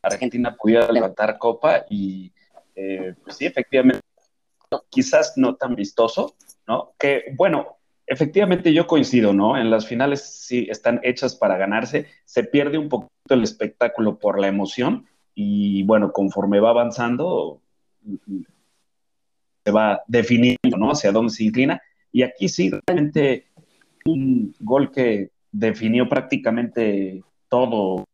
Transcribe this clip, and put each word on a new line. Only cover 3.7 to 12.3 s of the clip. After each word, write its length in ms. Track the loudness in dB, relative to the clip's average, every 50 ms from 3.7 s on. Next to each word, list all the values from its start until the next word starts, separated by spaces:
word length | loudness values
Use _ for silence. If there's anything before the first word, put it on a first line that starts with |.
| 0 4 4 4 2 2 -8 _ _ _ _ _ _ _ _ _ _ _ _ _ -8 -8 _ _
quizás 440 | -2 -2 0 2 2 2 2 2 0
no 180 | 2 2 2 0
tan 200 | _ -6 -6 -4
vistoso, 580 | -4 -6 -4 _ 0 0 0 0 -4 -6 -6 _ _ _ _ _ _ _
¿no? 260 | -6 -4 -4 -6 _ _ _
Que, 260 | 0 0 0 0 -4 -8 -2
bueno, 420 | 0 0 2 2 -2 -4 -8 -18 _ _ _ _ _ _
efectivamente 680 | -8 -2 -2 -2 2 2 2 4 4 2 2 4 4
yo 140 | 4 4 4
coincido, 460 | 4 4 2 2 4 4 4 4 6
¿no? 240 | 4 4 4 2 2
En 140 | 2 2 2
las 160 | 2 0 0
finales 360 | -4 -2 -2 0 0 0 -4
sí 440 | -6 -14 -20 -20 -10 -4 -4 -4 -2 -4
están 300 | -8 -2 -2 -2 -2 0 -2
hechas 320 | -2 -2 -2 -4 -6 -2
para 200 | 0 0 0 2
ganarse, 500 | 0 0 0 0 -2 -2 -2 -4 -6 -6 -6 _ _ _
se 200 | _